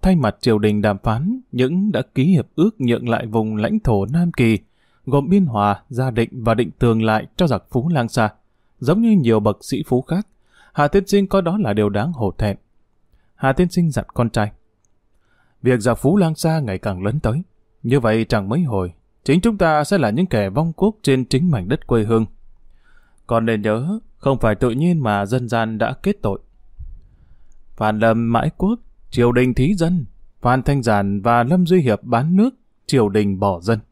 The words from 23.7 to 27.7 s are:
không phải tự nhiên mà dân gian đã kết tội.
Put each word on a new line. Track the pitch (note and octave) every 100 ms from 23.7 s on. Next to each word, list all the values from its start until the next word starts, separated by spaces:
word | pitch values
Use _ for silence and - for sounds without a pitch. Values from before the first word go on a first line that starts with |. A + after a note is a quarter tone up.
| G#2+ C#3+ A3 - _
không | - C3
phải | A2+
tự | G#2 B2+
nhiên | A#2+ E3+ E3+
mà | B2 G#2 G2
dân | B2+ B2
gian | A#2 A2+ A2
đã | A2+
kết | C3+ - G3+
tội. | A2 F#2+ - _ - - - - - _ - - - - -